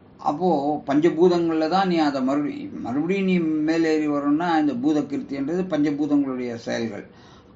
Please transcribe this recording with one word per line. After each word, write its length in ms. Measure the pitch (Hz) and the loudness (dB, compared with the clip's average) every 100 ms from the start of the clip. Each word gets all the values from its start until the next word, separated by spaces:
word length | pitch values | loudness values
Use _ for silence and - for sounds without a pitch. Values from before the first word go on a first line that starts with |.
| - - | -20 -8
அப்போ 640 | - 151 180 151 143 151 - | -4 0 0 2 0 -4 0
பஞ்சபூதங்கள்ல 840 | 139 165 156 180 175 170 160 156 | 2 2 4 4 4 2 0 0
தான் 200 | 185 190 | 2 2
நீ 80 | 170 | 2
அதை 260 | 147 135 | 0 0
மறுபடி-, 580 | 127 143 147 147 117 - | -2 0 -2 -6 -10 -10
மறுபடியும் 440 | 110 131 165 196 | -6 -4 -2 0
நீ 140 | 190 185 | 2 2
மேலேறி 680 | 160 156 151 165 165 156 151 | 2 0 0 2 2 2 0
வரணும்னா 520 | 143 143 151 175 160 | 0 2 2 2 2
இந்த 140 | 151 | 2
பூதக்கிருத்தின்றது 880 | 120 143 151 139 139 - 139 139 175 | 0 0 0 -2 -6 -6 -6 -4 -2
பஞ்சபூதங்களுடைய 920 | 185 151 151 143 151 143 135 127 123 | -2 0 0 0 0 2 0 -2 -6
செயல்கள். 520 | 117 - 120 113 101 - - - - - | -6 -6 -4 -4 -6 -14 -20 -20 -20 -20